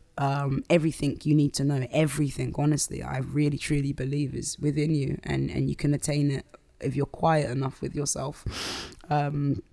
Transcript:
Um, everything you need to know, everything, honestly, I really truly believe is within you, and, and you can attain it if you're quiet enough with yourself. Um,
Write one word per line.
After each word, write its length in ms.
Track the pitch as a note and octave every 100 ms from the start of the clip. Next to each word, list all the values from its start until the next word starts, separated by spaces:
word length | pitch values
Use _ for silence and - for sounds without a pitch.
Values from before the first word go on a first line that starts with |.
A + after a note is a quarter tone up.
| - -
Um, 460 | C#3 C#3 C#3 C3+ -
everything 520 | E3+ D#3 - C#3+ -
you 140 | D3+ D3+
need 160 | C#3+
to 100 | -
know, 220 | C#3 C#3+ B2+
everything, 600 | D3+ D#3 C#3 C#3+ C3+ B2+ -
honestly, 440 | D3 D3 - -
I 160 | A#2+ C3+
really 400 | B2+ C3+ D3 C#3+
truly 340 | - D3 C#3
believe 420 | D3 C3 C#3+ C#3
is 240 | C3 - -
within 340 | D3 C#3+ D3+
you, 240 | D#3 C3+ -
and, 280 | - C3+ C#3
and 180 | - C3+
you 80 | C#3+
can 160 | C#3+
attain 360 | C#3+ - D3 C#3+
it 140 | C#3 - - _ _
if 160 | - C3+
you're 100 | C#3
quiet 420 | - E3 D#3+ C#3+
enough 300 | C3+ C3+ -
with 120 | -
yourself. 500 | - C#3+ - C3+ - - - - - - - -
Um, 540 | D3 C#3+ D3 C#3+ C#3 -